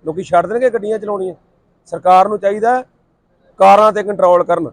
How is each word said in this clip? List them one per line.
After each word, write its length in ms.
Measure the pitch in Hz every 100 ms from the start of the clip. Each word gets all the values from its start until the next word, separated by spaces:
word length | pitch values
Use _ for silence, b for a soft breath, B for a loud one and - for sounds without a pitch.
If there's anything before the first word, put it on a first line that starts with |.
ਲੋਕੀ 180 | 151 160
ਛੱਡ 240 | 190 170 175
ਦੇਣਗੇ 240 | 226 254
ਗੱਡੀਆਂ 280 | 220 202 220
ਚਲਾਉਣੀਆਂ? 360 | 208 202 185 160 _ _ _ _ _
ਸਰਕਾਰ 360 | 165 180 185 190
ਨੂੰ 100 | 214
ਚਾਹੀਦਾ 440 | 196 208 226 254 254 _ _ _ _ _ _ _
ਕਾਰਾਂ 320 | 190 202 214
ਤੇ 100 | 208
ਕੰਟਰੋਲ 420 | 202 196 185 175
ਕਰਨ 260 | 175 170 151